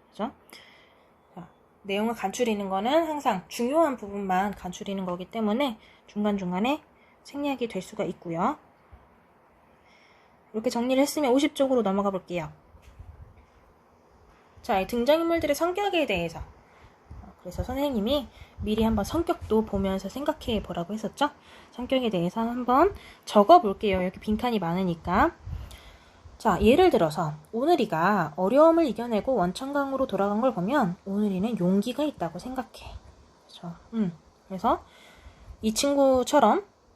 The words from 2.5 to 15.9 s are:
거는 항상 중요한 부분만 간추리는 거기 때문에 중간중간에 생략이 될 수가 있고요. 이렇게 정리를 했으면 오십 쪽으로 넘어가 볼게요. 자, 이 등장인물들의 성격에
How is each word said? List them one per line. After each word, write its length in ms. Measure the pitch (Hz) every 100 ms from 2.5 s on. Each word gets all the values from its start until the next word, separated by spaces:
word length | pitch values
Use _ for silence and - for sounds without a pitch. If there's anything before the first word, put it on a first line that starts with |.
| 202 196
거는 380 | 190 226 311 320
항상 380 | 294 269 190 -
중요한 480 | - 240 311 311 240
부분만 560 | 202 202 190 185 202 196
간추리는 480 | 180 - 202 196
거기 220 | 180 180 180
때문에 520 | 226 208 226 285 220 - _ -
중간중간에 760 | 208 208 202 180 180 240 302 - _ _ _
생략이 460 | - 285 285 269 226
될 140 | 185
수가 220 | - 214
있고요. 540 | 170 - 170 165 214 302 _ _ _ - _ _ _ _ _ _ _ _ _ _ _ _ _ _ _
이렇게 180 | 220 240
정리를 300 | 233 247 262
했으면 320 | 285 311 277
오십 220 | 262 294
쪽으로 280 | - 269 254
넘어가 280 | 202 196 202
볼게요. 400 | 190 - 175 151 - _ - - - - - - - _ _ _ _ _ _ _ _ _ _ _ -
자, 180 | - 190
이 60 | 190
등장인물들의 680 | 240 240 320 339 330 302
성격에 520 | 285 339 359 403